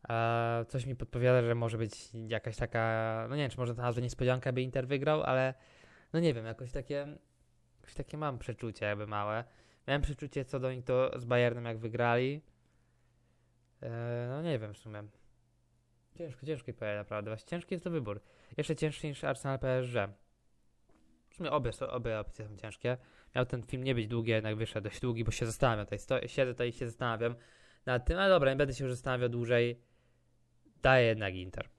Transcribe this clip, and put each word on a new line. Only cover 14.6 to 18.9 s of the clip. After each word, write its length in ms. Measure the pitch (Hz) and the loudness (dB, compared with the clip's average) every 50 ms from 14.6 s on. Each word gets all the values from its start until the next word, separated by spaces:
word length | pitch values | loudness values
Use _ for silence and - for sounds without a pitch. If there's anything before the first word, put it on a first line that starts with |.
| 110 104 101 | -4 -8 -10
w 40 | - | -12
sumie. 240 | - 113 104 104 107 104 _ _ - - _ _ _ _ _ _ _ _ _ _ _ _ _ _ _ _ _ - | -14 -14 -12 -12 -12 -14 _ _ -20 -20 _ _ _ _ _ _ _ _ _ _ _ _ _ _ _ _ _ -12
Ciężko, 280 | 170 156 123 - - | -12 -12 -10 -10 -6
ciężko 260 | 143 156 131 - - | -4 -4 -4 -4 -10
mi 20 | 113 | -8
powiedzieć 240 | - 113 107 104 104 | -4 -4 -2 -2 -4
naprawdę. 320 | 104 - 107 107 104 107 | -4 -4 -4 -4 -4 -4
Właśnie 180 | 110 110 - - | -6 -8 -6 -6
ciężki 260 | 170 175 170 - 190 | -6 -6 -4 -4 -6
jest 100 | 175 - | -4 -4
to 60 | 180 | -2
wybór. 300 | 170 156 123 104 101 104 - - - _ - - - | -2 -2 -2 -2 -6 -6 -8 -16 -20 _ -20 -12 -6
Jeszcze 200 | - 147 - 160 | -4 -2 -2 0
cięższy 300 | - - 151 | 0 0 -2